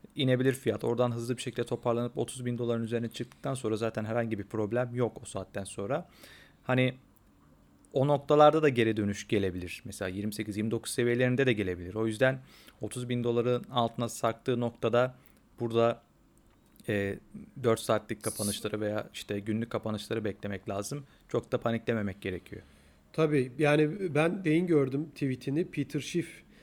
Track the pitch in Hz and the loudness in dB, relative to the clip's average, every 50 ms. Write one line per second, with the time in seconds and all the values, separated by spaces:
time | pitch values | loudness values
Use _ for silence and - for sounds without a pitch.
0 | - - _ - 143 131 127 123 127 131 127 131 - 117 104 104 - 120 120 117 | -20 -14 _ -2 2 2 2 4 4 2 2 2 0 -2 0 0 0 -2 2 2
1 | 123 123 117 117 117 117 127 117 - 127 - - 120 - 123 117 - 120 117 117 | 2 0 0 -2 -2 -4 -4 -4 -4 -6 -4 -4 -2 -2 -4 -2 0 0 0 0
2 | 120 120 - - 120 - - 127 123 123 120 117 120 117 117 117 117 107 120 117 | -2 -2 -2 -4 -4 -4 -6 -6 -4 -4 -4 -2 -2 0 0 -2 -2 -2 -2 -4
3 | 117 113 - - 120 - - - - 143 135 127 - 107 110 104 117 113 - 110 | -4 -4 -6 -8 -10 -10 -10 -8 -6 -4 -4 -2 -2 -2 0 0 -2 -2 -2 -4
4 | 107 107 110 120 117 113 110 98 98 - - 110 107 104 110 120 127 123 120 120 | -4 -2 0 0 0 0 -2 -4 -6 -6 -2 -2 -2 0 0 -2 -2 -2 0 0
5 | 123 110 - - - - - 98 95 - - 101 98 - - - 101 101 135 165 | 0 0 -2 -6 -16 -8 -8 -8 -8 -6 -8 -8 -8 -8 -8 -8 -4 -4 -4 -4
6 | 180 - - - - - - - - - _ _ _ - 127 127 127 127 127 - | -4 -8 -18 -20 -20 -20 -20 -20 -20 -20 _ _ _ 0 2 2 2 0 -2 -6
7 | - _ _ _ _ _ _ _ _ - - _ _ _ _ _ _ _ - 135 | -18 _ _ _ _ _ _ _ _ -20 -20 _ _ _ _ _ _ _ 0 2
8 | 131 143 147 135 135 - 151 147 151 151 151 160 156 147 131 120 117 110 110 110 | 4 4 2 0 4 4 8 10 10 10 8 8 4 4 4 6 4 4 4 2
9 | 104 101 101 - - - - 101 101 95 87 90 87 87 - - - - 101 - | 0 0 -2 -4 -2 0 0 2 2 2 0 -4 -8 -8 -12 -12 -12 -14 -8 -6
10 | 101 92 92 98 101 110 104 - 110 107 98 101 107 113 117 113 - - - - | -6 -4 -4 -4 -4 -4 -4 -4 -6 -4 -4 -2 -2 -2 -2 -2 -4 -4 -2 0
11 | 123 120 120 120 127 123 127 127 139 127 117 104 101 92 90 87 87 87 95 107 | 2 2 4 4 2 2 4 4 4 4 4 2 0 -2 -2 -4 -6 -8 -4 -2
12 | 110 113 107 107 131 131 135 131 127 - - - - - - - - 104 - 127 | -2 -2 2 4 4 4 4 0 -8 -18 -20 -20 -20 -20 -12 -10 -8 -8 -6 -8
13 | 123 117 127 120 117 120 117 120 113 123 123 120 - - 135 127 117 113 - - | -4 -4 -2 -2 0 2 2 2 2 2 0 0 -2 -4 0 0 0 0 0 -4
14 | 120 110 - - - 113 113 - _ - 123 117 120 117 117 - - 117 110 120 | -4 -4 -4 -2 -2 -2 -2 -2 _ -2 -2 0 -2 -4 -4 -2 -2 2 4 4
15 | 127 127 127 - - - - _ _ _ _ - 117 117 113 117 117 117 113 - | 2 2 -2 -10 -20 -20 -20 _ _ _ _ -6 -6 0 2 4 4 4 2 0
16 | _ _ _ _ _ _ _ _ _ _ _ _ _ _ _ - - - 107 101 | _ _ _ _ _ _ _ _ _ _ _ _ _ _ _ -14 -6 -2 -2 0
17 | 98 98 - - - - - - - - - 139 120 120 113 - - - 113 107 | 0 -2 -4 -8 -12 -18 -18 -18 -18 -16 -14 -2 2 2 2 2 2 0 0 0
18 | - - 113 - - 110 - - 107 101 101 - - 104 104 107 107 104 104 107 | 0 -6 -10 -6 -6 -8 -4 -2 -4 -4 -4 -4 -6 -6 -4 -2 -4 -2 -2 -4
19 | 104 - - - - - 104 101 101 110 107 110 113 113 - 110 - 110 107 104 | -6 -8 -12 -14 -8 -6 -6 -4 -2 -2 -2 -2 -2 -4 -4 -6 -4 -4 -6 -6
20 | - - 113 113 107 107 95 - - 101 101 98 - - 101 98 104 - 143 143 | -6 -4 -4 -4 -2 -4 -6 -6 -8 -8 -8 -8 -6 -6 -6 -4 -4 -6 -8 -10
21 | 135 - - _ _ - - 120 - - - 117 - 117 113 113 - - 120 110 | -10 -14 -20 _ _ -4 -4 -4 -2 -2 -4 -2 -2 -2 -2 -2 -2 -2 -2 -2
22 | 104 101 92 - - 104 92 85 - - - - - - - - - - - - | -2 -4 -6 -6 -6 -6 -6 -6 -10 -12 -16 -16 -16 -20 -20 -20 -20 -20 -20 -20
23 | _ _ - - 160 156 151 143 123 123 120 139 156 147 147 147 156 151 165 208 | _ _ -2 0 0 2 2 0 0 0 -2 2 4 4 6 6 4 2 0 -4
24 | 196 175 131 147 160 170 190 196 185 160 151 165 180 175 165 147 139 127 127 139 | -6 -2 0 2 2 2 0 0 0 2 2 2 4 4 4 4 4 2 0 -4
25 | 156 151 - - 147 135 127 123 - 143 135 156 180 180 - 143 139 - - 151 | -4 -6 -6 -4 -2 -2 -2 -4 -4 -2 -2 -2 -2 -2 -4 -6 -6 -4 -4 -6
26 | - - - 175 160 - - - - - - - | -6 -2 -4 -4 -4 -4 -10 -20 -20 -20 -20 -20